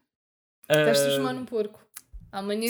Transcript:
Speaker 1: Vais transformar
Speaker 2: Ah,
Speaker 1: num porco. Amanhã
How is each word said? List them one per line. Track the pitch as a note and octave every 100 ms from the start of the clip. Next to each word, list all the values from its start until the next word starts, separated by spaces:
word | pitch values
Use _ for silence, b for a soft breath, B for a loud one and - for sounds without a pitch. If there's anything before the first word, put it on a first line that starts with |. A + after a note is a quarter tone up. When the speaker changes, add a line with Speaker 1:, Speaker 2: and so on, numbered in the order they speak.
| _ _ _ _ _ _ -
Speaker 1:
Vais | D3+ D3+ C#3+
transformar | C#3 C#3 C3+
Speaker 2:
Ah, |
Speaker 1:
num | B2+ B3+
porco. | A3+ G#3 - _ - _ - -
Amanhã | G3 G3 G#3+